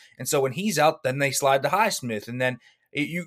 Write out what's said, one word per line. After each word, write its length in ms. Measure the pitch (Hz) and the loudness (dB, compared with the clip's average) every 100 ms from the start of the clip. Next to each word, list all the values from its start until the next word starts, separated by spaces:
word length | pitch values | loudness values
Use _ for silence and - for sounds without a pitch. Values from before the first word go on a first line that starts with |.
| - - | -20 -10
And 80 | 131 | 0
so 120 | 143 | 2
when 120 | 135 | 2
he's 260 | 135 214 156 | 0 -2 2
out, 240 | 151 156 | 2 2
then 160 | 131 135 | -4 0
they 140 | 139 | -2
slide 320 | 135 139 135 | 2 2 2
to 60 | 143 | 2
Highsmith, 580 | 190 214 - 123 107 117 | 2 0 -2 -6 -6 -6
and 120 | 123 | -2
then 200 | 127 123 _ _ _ | -2 -4 _ _ _
it, 160 | 147 147 | -6 -4
you, 180 | 175 | -6